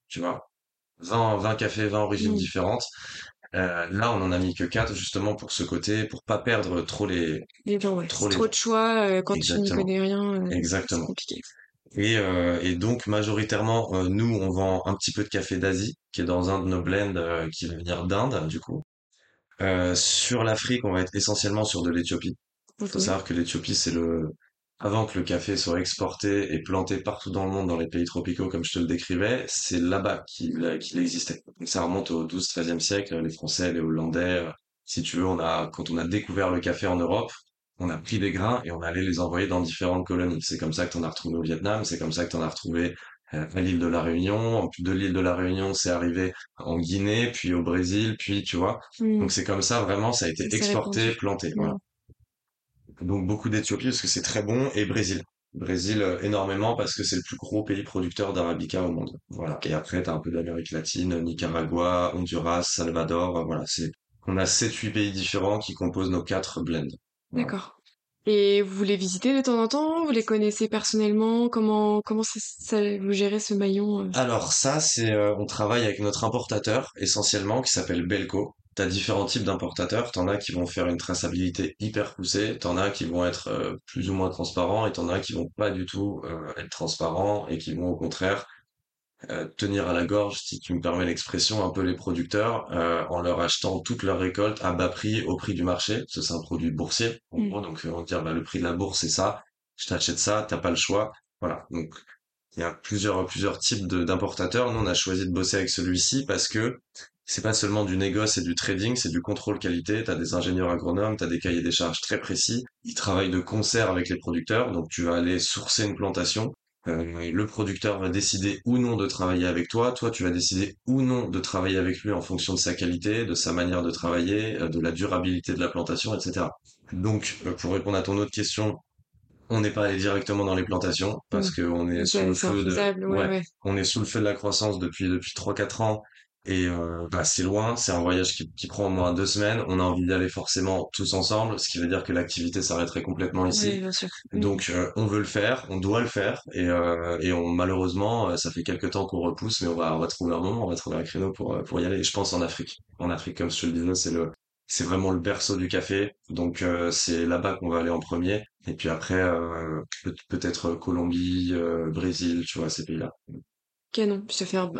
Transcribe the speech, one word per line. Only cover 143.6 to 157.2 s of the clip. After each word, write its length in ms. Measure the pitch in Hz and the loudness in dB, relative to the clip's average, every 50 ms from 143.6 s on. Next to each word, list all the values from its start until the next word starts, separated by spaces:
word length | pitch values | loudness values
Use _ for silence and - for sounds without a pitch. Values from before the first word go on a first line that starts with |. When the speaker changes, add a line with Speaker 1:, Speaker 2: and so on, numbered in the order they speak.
| 208 208 | 2 2
Speaker 2:
Oui, 100 | 202 190 | 0 0
bien 120 | 185 190 | -2 -2
sûr. 180 | 185 - 185 180 - - - - | -2 -2 -4 -6 -8 -12 -10 -6
Mm. 80 | - 104 | -2 0
Speaker 1:
Donc, 280 | 104 101 98 92 - - | 2 2 2 0 0 0
euh, 220 | 87 90 90 - - | 0 0 0 0 0
on 120 | 107 113 101 | 0 0 2
veut 100 | 104 104 | 2 0
le 80 | 101 | 0
faire, 400 | 92 - 107 101 113 131 131 - - | 0 0 2 2 2 2 0 -2 -4
on 80 | 95 95 | -4 0
doit 240 | 92 98 107 117 | 2 2 2 2
le 60 | 120 110 | 2 2
faire, 360 | - 101 95 101 - - - - - | 0 0 0 0 0 -4 -8 -8 -4
et, 140 | 90 90 87 | 0 2 2
euh, 480 | 87 87 87 85 85 85 85 85 85 82 | 2 2 2 2 0 0 0 -2 -2 0
et 120 | 80 90 90 | 0 0 2
on, 140 | 87 85 85 | 2 2 2
malheureusement, 800 | 87 87 90 92 95 95 92 92 90 95 101 110 117 117 107 90 | 2 2 2 2 2 2 0 0 2 2 2 2 2 2 2 0
euh, 80 | 87 82 | 0 0
ça 140 | - 85 | -2 -4
fait 100 | - 85 | -4 -4
quelque 240 | 85 - 87 - - | -4 -4 -2 -2 -2
temps 220 | - - 95 95 - | -2 -2 -2 -2 -2
qu'on 140 | 95 87 | -2 0
repousse, 400 | 85 85 82 - - - - - | 0 0 -2 -2 -2 -2 -2 0
mais 80 | 90 85 | 0 0
on 60 | 85 | 0
va, 200 | 85 82 80 80 | 0 0 0 0
on 40 | 80 | 0
va 60 | 82 | 0
trouver 300 | 82 - - 87 87 85 | -2 -2 -2 -2 0 0
un 40 | 85 | 0
moment, 280 | 87 95 110 117 107 90 | 0 0 0 0 0 -2
on 20 | |
va 60 | 85 | -2
trouver 220 | - - - 85 82 | -4 -4 -4 -4 -4
un 60 | - | -4
créneau 280 | - - - 95 95 | -4 -2 -2 -2 -2
pour, 240 | 95 - - - - | -2 -4 -4 -2 -2
euh, 80 | - 82 | -4 -4
pour 160 | - - 87 | -2 -2 0
y 40 | 85 | 0
aller. 120 | 92 98 95 | 2 2 0
Et 20 | - | 0
je 80 | - | 0
pense 200 | - 104 98 - 92 | 0 0 0 0 0
en 100 | 87 85 | 0 0
Afrique. 340 | 80 - - - - - - _ _ - - | -2 -2 -6 -8 -8 -12 -16 _ _ -8 -4
En 100 | 85 87 | -2 -2
Afrique, 300 | 85 80 - - 78 - | -2 -2 -4 -6 -4 -2
comme 100 | 85 82 | -2 -2
je 120 | - - | -2 0
te 40 | - | 0
le 60 | 85 | 0
disais, 240 | 82 85 85 90 92 | 0 2 2 2 2
c'est 160 | 90 - 85 | 2 0 0
le... 200 | 85 82 82 80 - - _ _ _ _ _ - | 0 0 0 -2 -4 -10 _ _ _ _ _ -4
c'est 160 | - - 85 | -2 -2 0
vraiment 260 | 87 92 95 95 95 | 0 2 2 2 2
le 100 | 92 87 | 2 2
berceau 360 | 82 101 101 - - - 101 | 2 0 0 0 0 0 0
du 120 | 92 92 90 | 0 0 0
café. 440 | 92 90 - - 98 98 101 104 - _ _ - | 0 0 0 2 2 0 0 0 -4 _ _ -8
Donc, 320 | 80 85 87 87 85 - | -4 -2 -2 -2 0 0
euh, 300 | 90 87 87 87 85 85 | 0 0 2 2 2 0
c'est 340 | 82 - - 87 85 85 | 2 0 2 2 2 2